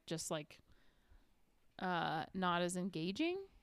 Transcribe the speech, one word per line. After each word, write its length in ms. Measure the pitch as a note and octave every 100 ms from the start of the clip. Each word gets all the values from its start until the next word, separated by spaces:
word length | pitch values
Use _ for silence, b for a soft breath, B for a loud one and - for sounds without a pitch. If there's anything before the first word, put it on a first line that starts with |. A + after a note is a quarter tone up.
| -
just, 240 | D#3+ -
like, 280 | D#3+ D3+ - - - - _ _ - - _ _ _ - -
uh, 420 | F#3 E3+ D3+ D#3 -
not 280 | F#3+ F3+ F3
as 160 | F3 F3+
engaging. 600 | F#3 D#3+ E3 G3 D#4+ F#4 G4 -